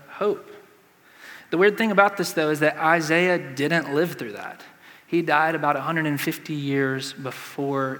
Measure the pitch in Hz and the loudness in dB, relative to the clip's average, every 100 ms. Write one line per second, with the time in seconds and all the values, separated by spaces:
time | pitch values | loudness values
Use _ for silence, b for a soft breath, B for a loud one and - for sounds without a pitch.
0 | - - 202 - - - - _ _ _ | -18 -4 -2 -2 -8 -20 -20 _ _ _
1 | B B B B B 165 208 208 226 196 | B B B B B 4 4 4 2 4
2 | 202 196 175 170 156 151 151 151 160 170 | 4 2 -2 0 0 2 2 2 2 2
3 | 156 165 180 175 143 135 139 165 147 143 | 2 2 4 2 -2 -4 0 0 0 0
4 | 170 139 120 101 92 - - - B B | 0 -2 -10 -10 -12 -14 -20 -20 B B
5 | _ 170 160 151 160 160 147 139 139 165 | _ -2 2 2 2 2 0 0 0 -2
6 | 156 143 165 156 - 151 139 139 135 131 | 0 -2 -4 -6 -6 -6 -2 0 0 -2
7 | 131 - 135 - - - 139 139 131 135 | -8 -10 -10 -10 -12 -6 -2 -2 -2 -4